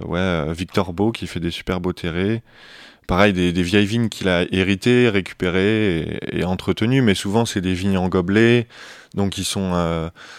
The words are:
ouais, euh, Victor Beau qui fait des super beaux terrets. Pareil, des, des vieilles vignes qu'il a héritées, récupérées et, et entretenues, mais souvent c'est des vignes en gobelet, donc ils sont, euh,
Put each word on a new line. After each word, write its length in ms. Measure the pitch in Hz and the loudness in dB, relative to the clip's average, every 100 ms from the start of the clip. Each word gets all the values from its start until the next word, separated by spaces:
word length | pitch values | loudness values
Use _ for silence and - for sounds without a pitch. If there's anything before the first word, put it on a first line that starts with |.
| 80 | -6
ouais, 140 | 85 | -2
euh, 320 | 95 82 73 82 | -2 -2 -4 -6
Victor 360 | 90 107 92 | -4 -4 -4
Beau 180 | 87 110 | -2 -2
qui 160 | 117 90 | -2 -8
fait 140 | 87 | -6
des 100 | 85 | -6
super 300 | - - 92 | -6 -6 -4
beaux 120 | 90 | -4
terrets. 520 | 87 87 85 98 113 - - - - - _ - | -4 -6 -2 -2 -4 -8 -20 -20 -20 -20 _ -2
Pareil, 240 | 90 104 | 4 4
des, 200 | 90 90 | 4 2
des 100 | 87 | 2
vieilles 220 | 87 104 101 | 2 2 2
vignes 220 | 117 110 | 0 -2
qu'il 200 | - 95 | -2 0
a 160 | 87 90 | 0 2
héritées, 560 | 92 92 98 120 123 123 | 0 0 0 2 4 4
récupérées 920 | 101 85 - 92 92 101 110 104 80 78 78 - | 2 -2 -4 -2 0 2 2 0 0 -4 -8 -6
et, 80 | 82 | -4
et 40 | |
entretenues, 580 | 85 92 - 90 110 135 | -2 -2 -2 -2 2 4
mais 120 | 117 | 4
souvent 300 | 95 101 110 | 2 0 0
c'est 160 | 117 101 | 0 -2
des 140 | 90 | -2
vignes 240 | 90 98 95 | -2 0 0
en 100 | 90 | 2
gobelet, 600 | 92 90 104 117 120 113 - - - - | 0 2 4 4 4 0 -12 -20 -20 -10
donc 220 | - 98 95 | -4 -2 -2
ils 80 | |
sont, 280 | 90 101 92 | -6 -4 -2
euh, 360 | 87 82 82 82 - - | 0 0 -2 -6 -10 -20